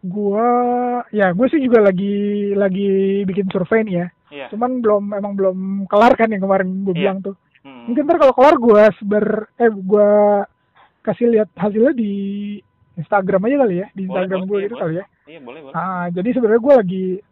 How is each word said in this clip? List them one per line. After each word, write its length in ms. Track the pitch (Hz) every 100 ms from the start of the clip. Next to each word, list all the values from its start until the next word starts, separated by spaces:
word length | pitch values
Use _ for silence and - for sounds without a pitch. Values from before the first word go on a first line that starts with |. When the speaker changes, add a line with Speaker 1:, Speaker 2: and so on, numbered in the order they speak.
Speaker 1:
gua, 480 | 185 196 202 202 240 240 247 247 247 247 233
ya 160 | 208 190
gue 160 | 180 254
sih 160 | 320
juga 160 | 262 233
lagi, 720 | 208 185 202 202 208 208 202 196
lagi 640 | 202 185 202 196 196 196
bikin 240 | 196 185 190
survei 320 | 190 180 226 220
nih 100 | 175
ya. 40 | 175 _ _
Speaker 2:
Iya. 140 | 147 131
Speaker 1:
Cuman 320 | 208 247 254
belum, 320 | 226 208 202
emang 240 | 208 202 202
belum 480 | 190 185 190 196 190
kelar 320 | 208 233 -
kan 80 | 226
yang 80 | 208
kemarin 400 | 196 190 185 190
gue 120 | 196 170
Speaker 2:
Iya. 20 | 196
Speaker 1:
bilang 120 | 196
tuh. 160 | 190 196 _ _
Speaker 2:
Hmm. 240 | 277 262 233
Speaker 1:
Mungkin 160 | 247 294
ntar 80 | 339
kalau 160 | 285
kelar 220 | 247 262 320
gua 240 | 233 208 214 -
seber-, 480 | 202 208 208 208 214 _
eh, 80 | 233
gua 720 | 208 190 208 208 208 208 202 202 _ _ _ _ _ -
kasih 240 | 190 240
lihat 240 | 226 208
hasilnya 400 | - 202 208 247
di 180 | 277 214 202 196 202 202 208 _ _ _ -
Instagram 480 | 156 208 190 196 208
aja 100 | 285
kali 120 | 247 175
ya, 80 | 196
di 80 | -
Speaker 2:
Boleh, 80 | 190
Speaker 1:
Instagram 300 | 180 185 185
Speaker 2:
boleh. 60 | 190
Speaker 1:
gue 80 | 202
Speaker 2:
Iya, 60 | 202
Speaker 1:
gitu 80 |
Speaker 2:
boleh. 80 | 240
Speaker 1:
kali 120 | 170 160
ya. 60 | 202 _
Speaker 2:
Iya, 180 | _ 160
boleh, 200 | 123 139
boleh. 120 | 139 156
Speaker 1:
Ah, 280 | 180 180 175
jadi 180 | 175 196
sebenarnya 280 | 254 226 226
gue 120 | 240 277
lagi 280 | 190 190 185 185 -